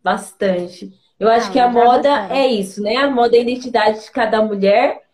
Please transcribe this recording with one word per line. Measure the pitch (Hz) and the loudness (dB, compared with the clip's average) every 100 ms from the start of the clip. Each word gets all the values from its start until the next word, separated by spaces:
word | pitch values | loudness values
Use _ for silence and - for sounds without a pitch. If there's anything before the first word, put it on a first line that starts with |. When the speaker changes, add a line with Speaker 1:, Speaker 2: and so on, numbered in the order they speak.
Speaker 1:
bastante. | 185 202 - - 196 180 175 - 196 - _ - | -4 -4 -6 -4 -2 -2 -6 -12 -20 -20 _ -2
Eu | 208 | 0
acho | 233 233 | 2 2
Speaker 2:
Ah, | |
Speaker 1:
que | 262 | 0
a | 247 | 2
Speaker 2:
eu | |
já | 240 | 4
Speaker 1:
moda | 240 262 285 277 | 4 4 2 0
Speaker 2:
gostei. | 196 269 | -2 -2
Speaker 1:
é | 262 | 0
isso, | 214 190 - | -2 -6 -6
né? | 208 247 | -4 -2
A | 277 | 0
moda | 247 240 233 | 0 2 2
é | |
a | |
identidade | 240 254 254 226 214 214 - | 2 -4 -4 0 0 -2 -6
de | |
cada | 254 220 220 | -4 -2 0
mulher | 214 202 190 214 262 - _ | -2 0 2 2 2 -2 _